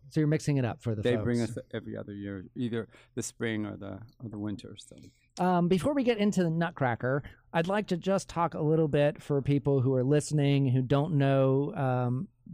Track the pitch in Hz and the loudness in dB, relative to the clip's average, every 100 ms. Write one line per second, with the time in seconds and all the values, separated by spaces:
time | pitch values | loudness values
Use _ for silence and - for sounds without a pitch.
0 | 139 160 151 151 - 139 120 - 120 107 | -6 0 0 0 0 0 0 -4 -6 -2
1 | 110 120 107 120 110 107 - 113 110 107 | 0 0 0 0 -2 -6 -10 -10 -8 -10
2 | 104 101 101 98 - - 123 113 107 - | -10 -10 -8 -8 -10 -8 -6 -4 -8 -16
3 | - - - - 113 107 104 98 101 98 | -14 -10 -10 -6 -4 -2 -4 -8 -10 -12
4 | 110 - 117 104 104 101 - - - - | -16 -16 -12 -8 -6 -8 -12 -20 -20 -20
5 | - _ _ - 180 180 175 185 262 285 | -20 _ _ -4 0 2 2 2 2 0
6 | 247 220 208 190 170 165 170 - 131 113 | 2 2 2 2 0 0 -2 0 -2 0
7 | 123 143 - - _ 165 170 208 202 175 | 0 -2 -4 -18 _ -2 0 -2 -2 -2
8 | 185 190 - 165 165 - 151 160 156 143 | 0 -2 -2 -2 -2 0 2 2 4 4
9 | 147 - - 143 131 143 143 139 127 131 | 2 0 -2 -2 2 0 2 2 4 2
10 | 127 147 - 151 139 139 139 123 123 139 | 4 2 2 2 4 4 4 2 2 2
11 | 135 143 139 135 135 135 147 - 131 123 | 2 2 4 4 4 2 0 -2 -2 0
12 | 123 127 - _ - | 0 -2 -6 _ -18